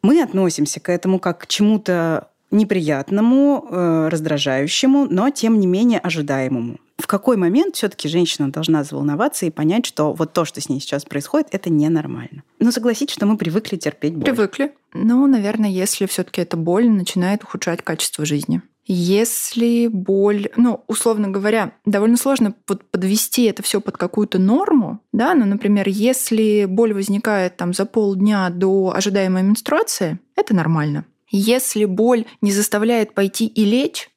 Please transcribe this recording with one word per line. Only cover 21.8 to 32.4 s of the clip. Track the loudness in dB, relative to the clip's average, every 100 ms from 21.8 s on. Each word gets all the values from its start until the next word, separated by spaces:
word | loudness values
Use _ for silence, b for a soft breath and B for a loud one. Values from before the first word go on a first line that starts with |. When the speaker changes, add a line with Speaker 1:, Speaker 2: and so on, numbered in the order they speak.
| -2
Speaker 2:
довольно | 2 2 2
сложно | 2 2 0 -2 -8
под-, | -8 _
подвести | -4 0 0 -2 0
это | 0 0
все | -4 -4
под | -4 -6
какую-то | -4 -2 -2 2
норму, | 2 2 2 2 0 -8 _
да, | 0 2 2
ну, | 2
например, | 0 2 2 0
если | 0 0 0 0 2 2 2 2
боль | 2 2
возникает | 0 -2 -2 0 0 -2 -2
там | -4 -2
за | -2
полдня | 0 0 2 2 2 0
до | 0 2 2 2 0
ожидаемой | 0 0 0 2
менструации, | 2 0 0 -2 -2 -2 -4 -6 _ -4
это | 0 0
нормально. | 2 0 0 -4 -8 _ _
Если | -2 2 0 0 -2 -2
боль | 2 2 2 -2 B